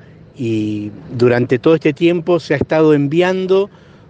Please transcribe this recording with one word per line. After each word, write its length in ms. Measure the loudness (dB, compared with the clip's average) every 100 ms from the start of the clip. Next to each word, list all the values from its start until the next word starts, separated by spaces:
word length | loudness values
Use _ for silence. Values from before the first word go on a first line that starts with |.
| -20 -20 -20
y 560 | -8 -4 -2 -4 -6 -8 -14 -12
durante 440 | 0 2 2 0 0
todo 160 | 2
este 180 | 2 0
tiempo 480 | 0 0 0 0 -2
se 140 | 0
ha 20 | -4
estado 380 | 0 2 4
enviando 760 | 2 2 0 0 0 0 0 -2 -8 -20 -20